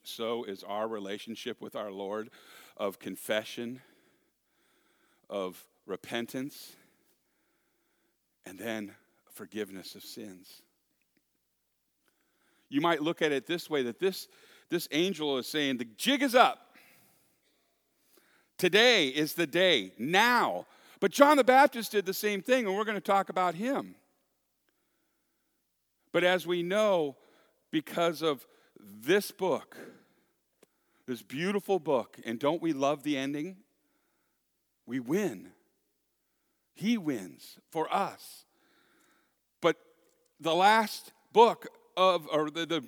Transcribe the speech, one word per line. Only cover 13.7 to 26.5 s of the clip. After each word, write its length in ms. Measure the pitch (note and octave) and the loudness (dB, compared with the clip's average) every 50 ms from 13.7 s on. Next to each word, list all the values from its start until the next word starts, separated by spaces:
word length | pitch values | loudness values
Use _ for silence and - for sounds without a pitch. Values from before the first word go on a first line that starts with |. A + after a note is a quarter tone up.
| D#3 C#3+ B2+ | -2 0 0
that 160 | A#2+ A2+ - | -2 -2 -2
this, 300 | E3+ F#3+ F#3+ - - - _ - - - - - _ _ | -2 -2 -2 -2 -8 -16 _ -20 -20 -20 -20 -20 _ _
this 200 | D#3 F3 - - - | -4 -4 -4 -2 -2
angel 460 | - F3+ F#3+ F#3+ D3+ D#3 D3 C#3 B2+ | 0 0 0 -2 -2 -2 -2 -2 -2
is 80 | A#2+ | -2
saying, 320 | - - D3+ D3 C#3 C3+ A#2 | -4 -2 -2 0 0 -2 -2
"The 60 | B2 A#2 A2 | -6 -8 -10
jig 260 | - - A3 C#4 B3 C4 | -4 0 0 2 2 2
is 120 | C#4 A3 | 4 6
up. 420 | B3+ A3+ D3 A2+ - - _ _ - - - - - _ _ _ _ _ _ _ _ _ _ _ _ _ _ _ _ _ _ _ _ _ _ _ _ _ _ _ _ _ _ _ - | 6 6 6 4 0 -10 _ _ -20 -20 -20 -20 -20 _ _ _ _ _ _ _ _ _ _ _ _ _ _ _ _ _ _ _ _ _ _ _ _ _ _ _ _ _ _ _ -2
Today 500 | - F#3 E3+ G#3 A3+ B3+ A#3+ G#3 D#3 C3 | 0 2 4 6 6 6 6 6 4 2
is 260 | C3 D3+ D3+ D3 - | 0 -2 -2 -2 -2
the 120 | - E3+ | -2 -4
day, 460 | D3 B2 E3+ F#3+ F#3 E3+ A#2+ F#2+ F#2 - - | -2 2 4 4 6 4 4 2 -2 -6 -6
now." 680 | A2 C#3+ F3 F#3+ A3 A#3+ B3 A#3 F#3+ C3 - F2+ E2+ - - - - - - - | -4 2 4 4 4 4 4 4 2 0 -2 -4 -8 -10 -16 -20 -20 -20 -6 -2
But 100 | - G3 | -2 0
John 260 | - - C#4+ C#4+ D4+ | 6 6 8 8 8
the 80 | C#4+ B3 | 6 6
Baptist 460 | G#3 B3+ C4+ C#4+ C#4+ - A#3 G#3+ - | 6 8 8 8 6 4 0 -8 -4
did 160 | - G#3 F#3+ | -2 -2 -2
the 80 | F3+ F#3+ | -2 -4
same 280 | - - G#3 G#3 G3 - | -4 -2 -2 -2 -2 0
thing, 220 | - B3 C4 A#3+ | 0 0 0 0
and 100 | G3 F#3+ | 0 -2
we're 80 | G3+ A3 | -2 -2
gonna 160 | G#3 A3 G3 | -2 -4 -4
talk 280 | - - G3 G3 F#3+ - | -2 0 2 2 2 0
about 280 | F#3 F3+ F#3 F3+ E3+ | -2 0 0 0 0
him. 400 | E3 G#3+ B3+ C#4+ G3+ A2 F#2 F2+ - _ _ _ _ _ _ _ _ _ _ _ _ _ _ _ _ _ _ _ _ _ _ _ _ _ _ _ _ _ _ _ _ _ _ _ _ _ _ _ _ _ _ - | -2 -4 -4 -4 -4 -6 -8 -14 -20 _ _ _ _ _ _ _ _ _ _ _ _ _ _ _ _ _ _ _ _ _ _ _ _ _ _ _ _ _ _ _ _ _ _ _ _ _ _ _ _ _ _ -2
But 100 | E3 F3 | 2 2
as 240 | F3+ F#3 F#3 D3 | 4 2 2 0
we 160 | E3 | -2